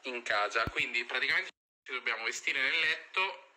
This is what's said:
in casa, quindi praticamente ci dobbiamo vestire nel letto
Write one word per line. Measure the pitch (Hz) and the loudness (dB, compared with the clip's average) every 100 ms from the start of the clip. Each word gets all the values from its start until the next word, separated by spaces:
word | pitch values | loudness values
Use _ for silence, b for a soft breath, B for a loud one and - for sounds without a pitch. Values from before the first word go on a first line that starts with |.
in | 131 120 | -6 -6
casa, | 117 107 104 113 117 | 0 2 2 2 0
quindi | 156 131 120 117 | 0 0 -2 0
praticamente | 131 139 165 190 _ _ _ | 0 2 2 0 _ _ _
ci | - | -8
dobbiamo | 127 120 113 | -4 -2 -2
vestire | 113 120 - 139 | -2 -2 -2 2
nel | 135 160 | 2 2
letto | 156 165 - 190 190 - - | 2 0 -2 0 0 -2 -16